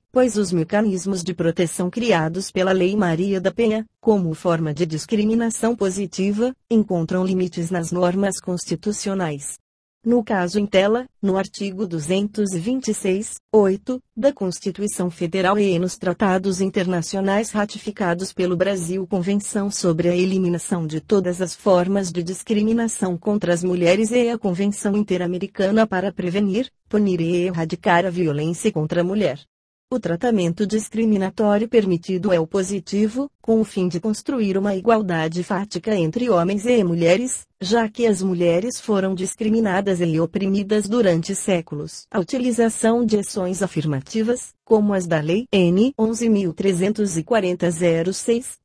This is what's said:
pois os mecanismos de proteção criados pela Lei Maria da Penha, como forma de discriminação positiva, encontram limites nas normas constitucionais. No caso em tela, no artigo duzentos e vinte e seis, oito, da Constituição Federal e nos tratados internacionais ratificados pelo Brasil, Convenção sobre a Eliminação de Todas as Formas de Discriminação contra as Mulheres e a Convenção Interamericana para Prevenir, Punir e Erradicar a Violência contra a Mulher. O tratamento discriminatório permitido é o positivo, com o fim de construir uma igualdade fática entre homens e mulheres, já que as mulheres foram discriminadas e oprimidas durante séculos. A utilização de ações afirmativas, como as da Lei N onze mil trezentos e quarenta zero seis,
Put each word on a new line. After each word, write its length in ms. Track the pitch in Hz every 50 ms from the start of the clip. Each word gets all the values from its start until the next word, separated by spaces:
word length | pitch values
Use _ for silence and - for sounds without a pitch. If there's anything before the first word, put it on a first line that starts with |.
| - _
pois 240 | - 254 254 240 208
os 160 | 208 202 175
mecanismos 720 | 180 170 160 170 208 208 226 214 185 175 165 196 196 185 165
de 100 | 185 170
proteção 560 | - 165 165 165 - 180 160 - - 185 180
criados 600 | - 233 240 233 180 165 156 160 165 185 190 -
pela 180 | - 185 180 190
Lei 240 | 190 190 180 185 202
Maria 460 | 214 190 170 160 160 190 202 196 190
da 100 | 180 185
Penha, 340 | 170 - 233 220 214 220 220 - _ _
como 320 | - 226 214 202 175 160
forma 400 | 160 - - 180 165 160 165 151
de 140 | 147 147 175
discriminação 880 | 160 156 156 - - 226 208 214 214 226 233 233 226 220 - 226 226 240
positiva, 800 | 220 202 190 185 202 202 170 - - 190 202 208 214 240 254 262 - _ _
encontram 540 | 233 220 208 - 185 170 165 - 185 185 185
limites 480 | 185 185 185 180 180 - 175 165 165
nas 180 | 185 175 165 165
normas 500 | 175 180 180 175 180 196 196 190 185 -
constitucionais. 1120 | - 185 180 175 - - 170 165 - 208 208 - - 202 196 190 180 156 147 143 143 - - - _ _ _ _ _ _ _ _ _
No 180 | 226 240 247
caso 380 | 214 - 220 190 175 175 185 214
em 60 | 202
tela, 380 | 202 - 185 196 208 220 240 254 - _ _
no 160 | 202 196 190
artigo 480 | 190 196 202 - - 202 202 185 185 214
duzentos 680 | 175 170 160 147 160 185 196 208 208 208 214 208 190
e 80 | 185 165
vinte 320 | 170 233 262 262 - 220
e 20 | 208
seis, 400 | - - 190 185 196 220 - - - _ _
oito, 480 | - 214 202 190 190 196 - - 254 254 - _ _
da 160 | 226 262 277
Constituição 800 | 285 - 196 185 175 - - 202 170 - 208 208 - - 185 180
Federal 480 | 170 - 175 165 180 190 180 185 202 214
e 180 | 202 196 175 165
nos 180 | 180 180 - -
tratados 640 | - 185 180 - 220 190 185 190 185 202 185 180
internacionais 880 | 196 190 - 208 180 185 180 170 165 - - 190 190 196 196 208 233 -
ratificados 840 | - 214 208 214 - 208 - 214 202 - 202 175 175 180 190 190
pelo 240 | - - 180 180 180
Brasil, 480 | 170 190 196 202 185 170 165 185 196 185
Convenção 640 | 170 208 185 170 196 202 202 - - - 208 196 202
sobre 400 | - - - 175 165 160 170 170
a 60 | 175
Eliminação 720 | 180 185 190 190 190 185 175 175 165 - - 196 175 160
de 140 | 151 156 156
Todas 420 | - - 214 196 180 180 175 175
as 140 | 185 165 -
Formas 560 | - - 208 185 175 175 185 196 202 190 175
de 100 | 170 180
Discriminação 960 | 170 175 190 - - - 220 208 208 220 226 233 233 226 - - 208 185 175 170
contra 340 | - 214 208 208 175 170
as 120 | 175 165 175
Mulheres 480 | 180 180 180 170 170 185 202 220 214
e 160 | 240 247 240 233
a 100 | 233 226
Convenção 580 | - 196 175 180 202 202 202 - - 208 196
Interamericana 920 | 208 208 - 180 175 180 175 180 175 196 202 - - 190 190 208 220 220 214
para 240 | 190 180 185 202
Prevenir, 580 | - - 180 175 175 208 208 196 185 226 262 - _ _ _ _
Punir 320 | - 214 208 196 180 165
e 260 | 165 165 180 175 175
Erradicar 600 | 190 175 165 165 160 175 170 - 202 175 175 185
a 40 | 185
Violência 600 | 170 180 175 156 143 147 151 165 175 - - 220
contra 300 | - 156 156 156 175 175
a 40 | 170
Mulher. 360 | 180 196 214 196 143 131 143 - _ _ _ _ _ _ _ _ _
O 120 | 254 247
tratamento 680 | - 165 170 170 214 247 226 196 175 165 170 - 214
discriminatório 1040 | 190 214 220 214 - - 220 226 220 214 196 190 185 - - 214 208 208 208 226 233
permitido 640 | 247 226 202 190 175 170 - - 185 180 180 208
é 80 | 180 165
o 60 | 160
positivo, 840 | 160 - 196 185 185 202 190 170 - 202 202 214 214 220 254 285 285 - _
com 200 | - 226 226 220
o 40 | 214
fim 220 | - - 202 180
de 140 | 180 165 165
construir 580 | - 214 214 - - - 285 247 214 196 190 196
uma 160 | 196 208 196
igualdade 720 | 190 190 233 233 220 214 175 170 160 160 165 165 180 175
fática 500 | - 202 180 202 208 - 175 - 220 214
entre 340 | 185 165 156 - 233 247 240
homens 380 | 185 170 170 180 208 202 202
e 160 | 247 247 226
mulheres, 640 | 190 175 170 170 165 165 180 208 247 254 - - - _ _ _
já 280 | 190 180 220 233 226 214
que 180 | 214 - 233
as 160 | 226 202 175
mulheres 580 | 190 190 180 170 175 170 165 175 208 254 247 -
foram 340 | - 226 208 190 190 190 190
discriminadas 840 | 180 185 185 - - 220 214 220 233 226 196 175 196 202 196 185 170
e 200 | 175 165 156 160
oprimidas 680 | 170 165 - 196 196 196 196 202 196 202 214 214 202 196
durante 460 | 220 247 220 185 170 165 165 - 196
séculos. 720 | - - 220 185 170 165 - 151 147 156 160 - - - _
A 100 | - 202
utilização 840 | 170 - 277 247 247 254 226 233 233 226 - - - 220 226 240 240
de 140 | 214 214 202
ações 440 | 190 - - 208 180 180 190 180
afirmativas, 920 | 196 180 - 160 147 156 143 131 139 - - 220 220 233 247 254 - - _ _ _
como 280 | - 226 214 208 208
as 140 | 202 190 180
da 140 | 165 170 156
Lei 260 | 147 156 175 214 254 -
N 400 | - 190 180 170 180 190 226 269 - -
onze 300 | 220 220 233 220 240 226
mil 240 | 214 202 196 170
trezentos 640 | 151 - 190 196 185 170 190 208 214 214 208 196 160
e 60 | 165
quarenta 480 | 156 - 240 214 190 180 180 175 175 180
zero 420 | 170 160 180 170 165 165 165 185
seis, 460 | 196 - - 240 233 240 262 - - -